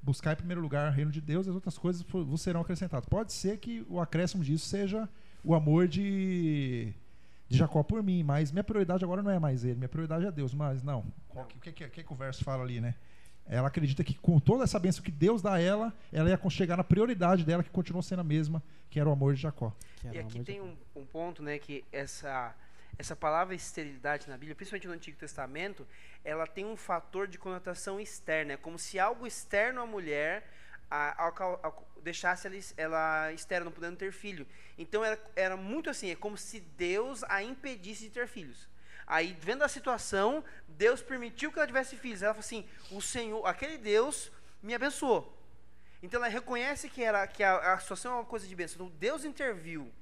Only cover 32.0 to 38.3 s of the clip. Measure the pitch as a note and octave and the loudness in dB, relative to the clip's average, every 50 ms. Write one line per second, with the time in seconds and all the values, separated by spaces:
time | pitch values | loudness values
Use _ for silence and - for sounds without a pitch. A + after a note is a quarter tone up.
32 | D3+ E3 E3+ - - F3 F3+ F3+ - G3 F#3+ G3 F#3+ - - - D#3+ D#3+ D#3+ D#3+ | -8 -8 -6 -2 0 0 0 0 -4 -8 -8 -8 -12 -12 -6 -4 -2 0 2 2
33 | D#3 D#3+ D#3 D#3 D#3 D#3 D#3+ E3 - - F#3+ F3+ F3 E3+ D#3+ D#3+ E3 E3+ F3+ F3+ | 2 2 2 2 0 -2 -4 -6 -6 -2 -2 -2 -2 -4 -8 -8 -8 -8 -8 -6
34 | F#3+ G3 F#3+ - - G#3 F#3+ C#3 C#3 - - - - - - - E3 D#3+ - G#3+ | -8 -8 -8 -8 -10 -10 -8 -8 -12 -12 -12 -14 -14 -14 -12 -12 -10 -2 0 0
35 | A3 A3 G#3+ G#3+ - - - - F#3+ F#3 F#3 F#3 F#3+ G3 A3+ D#4 D#4 E4 B3+ - | 2 2 0 -2 -6 -6 -2 0 0 0 0 -2 -4 -4 -4 -4 -4 -4 -6 -4
36 | - F#3 E3 - - G#3 G#3 F#3 - - - A3 F3 D#3+ C#3+ - F3+ F3 F#3 G3+ | -4 -6 -6 -4 -6 -6 -6 -6 -10 -10 -12 -12 -12 -14 -6 -2 0 0 2 2
37 | A#3 C4 C#4 A3 B3 - F#3+ G3 G3+ A#3 C4 - - C#4+ B3+ G#3+ F3 G3 A3 G3+ | 0 -2 -4 -8 -4 0 0 0 0 -2 -8 -8 -8 -8 -8 -8 -10 -12 -10 -10
38 | A3 G#3+ - A#3+ B3 A3+ | -12 -10 -6 -6 -6 -4